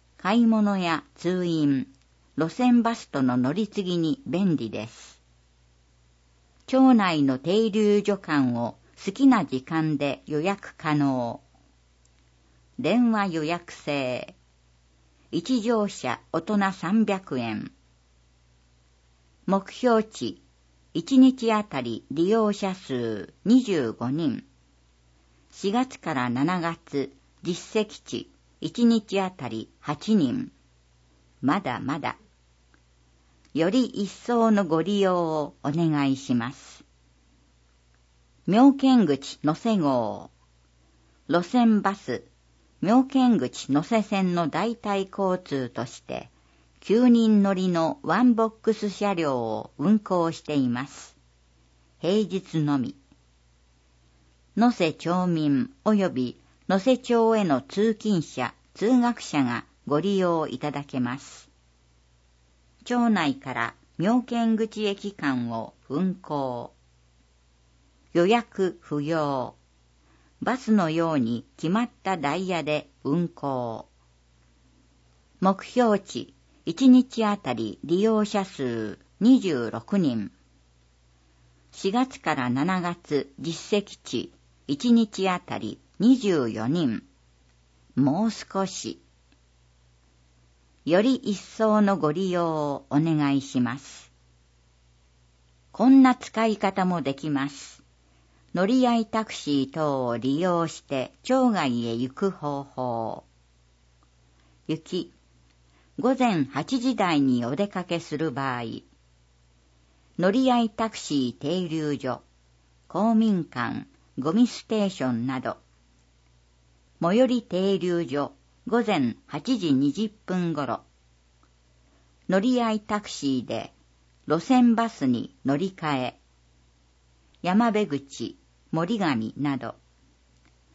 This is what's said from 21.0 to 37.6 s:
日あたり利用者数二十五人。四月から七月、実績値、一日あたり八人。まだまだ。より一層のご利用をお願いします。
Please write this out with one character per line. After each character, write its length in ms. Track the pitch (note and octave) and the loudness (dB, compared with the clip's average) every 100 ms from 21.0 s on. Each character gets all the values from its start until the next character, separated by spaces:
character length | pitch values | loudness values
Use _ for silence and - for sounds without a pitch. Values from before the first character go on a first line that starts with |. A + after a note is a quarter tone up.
| - C4 | 2 6
日 340 | C4 B3+ A3+ | 8 6 0
あ 120 | G#3+ | 0
た 160 | G#3 C#3 | -2 -6
り 240 | A#2+ A2 - | -6 -6 -6
利 180 | C#3 F3+ | -2 2
用 240 | A3+ G#3+ | 2 2
者 220 | G3+ F#3+ | 0 -4
数 580 | F#3 - B2+ A2+ G#2 - - | -6 -6 -4 -4 -6 -10 -6
二 180 | F#3+ B3+ | 2 4
十 300 | G3+ E3 A#2 | 4 0 -2
五 180 | - A#2+ | -4 -4
人。 340 | D3+ D3+ G#2+ - _ _ _ _ _ _ _ _ _ _ | -2 -2 -4 -10 _ _ _ _ _ _ _ _ _ _
四 220 | - G3 | -6 -2
月 260 | A#3 B3+ - | 0 -2 -6
か 160 | E3+ | -6
ら 160 | C3+ B2 | -2 -2
七 300 | B2 D3+ F#3 | 0 0 0
月、 520 | E3 E3 - C#3+ C3+ - _ _ | -4 -6 -6 -6 -6 -10 _ _
実 420 | E3 F3 - A3 | -6 -6 -4 -4
績 180 | G#3+ - | -4 -8
値、 240 | - A2+ - _ _ _ | -12 -12 -12 _ _ _
一 240 | D#3 - | -8 2
日 360 | A#3 A3+ - G3 | 2 2 0 -4
あ 100 | F#3 | -4
た 180 | F#3 B2 | -6 -10
り 220 | A2 - _ | -10 -12 _
八 340 | - D3 G#3+ | -8 -6 0
人。 380 | G#3+ C3 G#2+ - - _ _ _ _ _ _ _ _ | 2 2 0 -8 -14 _ _ _ _ _ _ _ _
ま 200 | B2+ F#3+ | -2 0
だ 200 | C#3 A2 | -2 -6
ま 180 | A2+ D#3 | -6 -6
だ。 180 | B2 - _ _ _ _ _ _ _ _ _ _ _ _ _ | -6 -8 _ _ _ _ _ _ _ _ _ _ _ _ _
よ 160 | C#3+ E3+ | -2 2
り 140 | B3+ A#3 | 2 0
一 220 | - G3 | -2 -6
層 400 | - - A#3+ A3+ | -8 -2 2 4
の 120 | G3+ | 2
ご 180 | F3 D#3+ | 2 0
利 180 | E3 G3+ | 0 2
用 400 | F#3+ F3+ D#3+ D#3 | 2 2 0 -2
を 160 | C#3+ - | -4 -6
お 80 | C#3+ | -4
願 380 | D#3+ E3 D3 C#3 | 0 2 2 0
い 60 | C3+ | -2
し 180 | - | -2
ま 180 | A#2+ A#2+ | -2 -4
す。 320 | - - - _ _ _ _ _ _ _ _ | -10 -20 -20 _ _ _ _ _ _ _ _